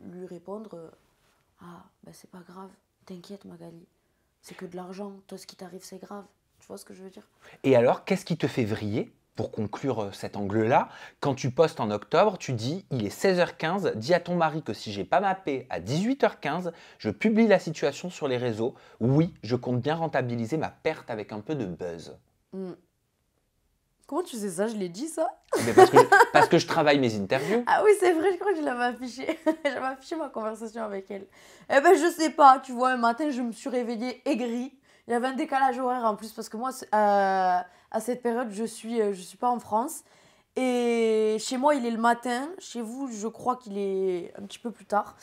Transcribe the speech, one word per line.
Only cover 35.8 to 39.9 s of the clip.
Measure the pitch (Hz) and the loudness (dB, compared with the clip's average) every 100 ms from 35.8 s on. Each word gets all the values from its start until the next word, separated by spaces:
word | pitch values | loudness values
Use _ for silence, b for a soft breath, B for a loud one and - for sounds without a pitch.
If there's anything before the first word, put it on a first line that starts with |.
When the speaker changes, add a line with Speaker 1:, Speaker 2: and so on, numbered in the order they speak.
| 254 254 | -2 0
Speaker 1:
en | 226 202 | -2 -2
plus, | 220 | -8
parce | - 220 | -12 -10
que | 220 | -8
moi, | 254 | -8
c'est, | 247 | -8
euh, | - | -2
à | 214 208 202 196 190 185 180 - _ _ 220 | 2 4 4 4 2 2 2 -2 _ _ -4
cette | 220 247 | -4 -2
période, | 240 233 240 | -2 -2 -4
je | 202 | -6
suis, | 226 - 220 233 | -8 -8 -6 -2
euh, | 208 | 0
je | 190 | -2
suis | 175 - | -10 -4
pas | 247 | -2
en | 240 | -2
France. | - 214 277 | -2 -2 -2